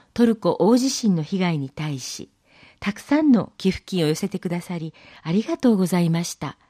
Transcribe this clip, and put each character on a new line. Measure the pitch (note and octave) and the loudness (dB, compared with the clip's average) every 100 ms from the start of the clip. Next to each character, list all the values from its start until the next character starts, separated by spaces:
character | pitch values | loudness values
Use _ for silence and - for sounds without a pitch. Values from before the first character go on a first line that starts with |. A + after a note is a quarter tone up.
| _ | _
ト | - A#3 | 0 2
ル | A3 | 2
コ | F3 - | 0 2
大 | F#3 B3 | 4 4
地 | C4+ | 2
震 | - A3 E3+ | -2 0 0
の | |
被 | D3+ F#3+ | 0 -2
害 | F#3 D#3 | -2 -2
に | C3+ | -6
対 | - D3+ C#3 | -8 -8 -8
し、 | - - - _ _ _ - _ | -10 -14 -16 _ _ _ -20 _
た | G3+ | -8
く | G#3 | -8
さ | - C#4+ | -2 2
ん | D#4 | 4
の | A3+ - _ | 4 2 _
寄 | F#3+ | -2
付 | - - | -2 -4
金 | F#3 | -2
を | D3+ | 0
寄 | D#3 | 0
せ | G3 | -4
て | F#3 | -6
く | F3+ | -6
だ | F3 | -6
さ | - F3 | -6 -10
り、 | D#3+ - - - | -10 -14 -20 -16
あ | D#3+ | -2
り | F#3 | -2
が | A3+ E4 | -2 0
と | B3+ | 2
う | G#3 | 4
ご | F3+ | 2
ざ | F3+ | 2
い | E3+ | 2
ま | E3 E3+ | 0 -2
し | - | -8
た、 | C#3+ - _ | -12 -12 _